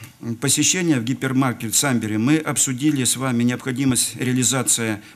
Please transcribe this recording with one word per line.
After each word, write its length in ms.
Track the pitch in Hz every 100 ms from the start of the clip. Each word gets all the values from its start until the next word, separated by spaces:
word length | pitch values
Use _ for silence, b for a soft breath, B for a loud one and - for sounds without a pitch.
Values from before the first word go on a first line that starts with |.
| B B 117 113
посещения 580 | 139 147 147 185 175 131
в 60 |
гипермаркет 720 | 117 123 131 127 135 110 113 -
Самбери 400 | 143 120 104 107
мы 200 | 123 156
обсудили 680 | 160 131 - 127 151 143
с 120 | 120 123
вами 280 | 131 120
необходимость 720 | 120 123 135 123 135 120 - -
реализации 840 | 127 131 117 127 117 - 113 101 B